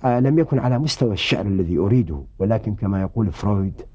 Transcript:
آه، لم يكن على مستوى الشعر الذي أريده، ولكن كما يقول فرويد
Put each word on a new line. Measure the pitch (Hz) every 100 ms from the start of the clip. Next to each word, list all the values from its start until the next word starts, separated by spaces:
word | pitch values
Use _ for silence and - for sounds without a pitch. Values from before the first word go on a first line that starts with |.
آه، | 127 123
لم | 135 160
يكن | 156 139
على | 123 123
مستوى | 156 - 120
الشعر | 95 - - 98
الذي | 98 85 82
أريده، | 98 127 85 71 64 -
ولكن | 98 110 110
كما | 104 101 98
يقول | 95 - 104
فرويد | 82 101 101 95 - -